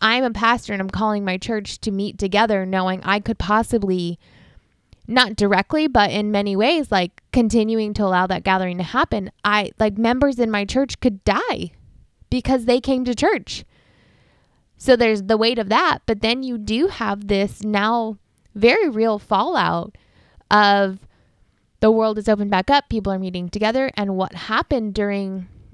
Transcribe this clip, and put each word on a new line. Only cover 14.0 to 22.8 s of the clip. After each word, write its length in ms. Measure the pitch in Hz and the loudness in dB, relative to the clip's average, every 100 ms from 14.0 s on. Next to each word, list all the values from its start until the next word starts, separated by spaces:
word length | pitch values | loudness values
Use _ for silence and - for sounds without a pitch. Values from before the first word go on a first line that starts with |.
| _ _ _ _ _ _ _ _ | _ _ _ _ _ _ _ _
So 180 | - 247 | 2 4
there's 280 | 233 208 | 4 0
the 140 | 196 220 | 0 2
weight 220 | 226 233 | 2 0
of 100 | 196 | 0
that, 300 | 233 349 - - | 0 2 0 -4
but 140 | 214 | -2
then 200 | 220 254 | -2 -2
you 160 | 262 233 | -4 -6
do 300 | 208 233 370 | -4 0 -2
have 400 | - 214 202 202 | -2 -6 -4 -2
this 340 | 196 202 - | 0 -2 -4
now 560 | 208 208 214 233 220 208 _ _ _ 202 | -4 -2 0 -2 -4 -8 _ _ _ 2
very 340 | 233 381 349 | 4 4 2
real 300 | 214 226 208 | 0 0 -2
fallout 760 | - 196 277 302 170 170 - - _ _ _ _ - | -2 0 0 0 0 -2 -6 -16 _ _ _ _ 2
of 580 | 208 202 202 196 190 - _ _ _ _ _ _ - | 4 6 4 2 -4 -16 _ _ _ _ _ _ 2
the 100 | 220 | 4
world 260 | 220 220 214 | 4 2 0
is 100 | 208 | 0
opened 220 | 208 202 | 0 2
back 220 | 190 185 | 0 4
up, 180 | 285 | 2